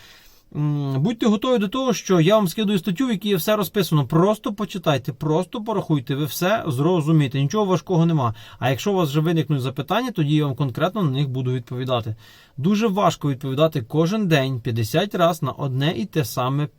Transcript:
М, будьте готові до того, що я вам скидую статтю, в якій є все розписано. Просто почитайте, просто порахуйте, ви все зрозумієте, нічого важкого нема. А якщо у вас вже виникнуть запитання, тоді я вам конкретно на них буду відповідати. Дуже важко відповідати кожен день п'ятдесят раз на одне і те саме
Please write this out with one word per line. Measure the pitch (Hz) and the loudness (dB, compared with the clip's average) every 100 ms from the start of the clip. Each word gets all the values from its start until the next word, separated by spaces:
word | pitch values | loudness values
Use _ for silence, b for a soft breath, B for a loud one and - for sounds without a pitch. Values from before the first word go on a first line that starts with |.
| b b b b _ 143 | b b b b _ -4
М, | 151 147 139 135 | -2 -2 -2 -2
будьте | 175 226 233 | -2 2 2
готові | 214 262 247 | 2 2 0
до | 196 | 0
того, | 262 262 | -2 -2
що | 208 - 180 | -2 2 4
я | 160 220 | 6 4
вам | 185 | 2
скидую | 226 202 202 | 0 0 0
статтю, | 214 175 262 | -2 -2 -2
в | |
якій | 202 208 | -2 0
є | 190 | 0
все | 214 214 | 0 0
розписано. | - 208 170 156 123 | 0 -2 2 2 2
Просто | 156 190 214 226 | 2 2 2 -4
почитайте, | 202 208 196 165 135 - | -6 -6 -4 -2 -2 -2
просто | - 156 160 180 247 | -6 -2 0 -2 -6
порахуйте, | 220 208 - 151 120 135 | -4 -4 0 -2 0 -4
ви | 151 | -4
все | - 185 226 170 | -2 0 0 -2
зрозумієте, | 127 151 180 147 160 139 135 | 0 2 2 2 2 2 0
нічого | 139 214 196 | 0 0 2
важкого | 180 - 175 165 | 0 0 2 2
нема. | 160 - B B B | 2 0 B B B
А | 127 | -4
якщо | 131 208 | -2 -2
у | 190 | 0
вас | 160 | 0
вже | 151 | 0
виникнуть | 156 165 151 143 | 0 0 0 -2
запитання, | 127 135 - 208 254 | -2 -6 -4 -2 -2
тоді | - 147 151 | -2 0 2
я | 147 | 0
вам | 127 | -2
конкретно | 139 113 175 214 | -4 -2 -2 0
на | 160 | 0
них | 131 143 | 0 -2
буду | 127 127 | -2 -2
відповідати. | 127 123 127 131 127 110 107 b b b - | -4 -6 -8 -2 -2 -2 -8 b b b -2
Дуже | 156 208 226 | 0 2 2
важко | 185 185 - 143 | 2 2 2 -2
відповідати | 131 135 131 160 151 | -2 -4 2 2 2
кожен | 110 151 165 220 196 | -2 0 0 0 2
день | 151 131 127 | 2 2 -4
п'ятдесят | 127 117 110 160 202 196 | -4 -2 0 0 0 2
раз | 175 175 | 2 2
на | 135 | -4
одне | - 135 127 143 - | -4 -4 -2 -2 -2
і | 107 | -2
те | 156 120 | -2 -2
саме | - 127 139 151 | -2 -2 -2 -4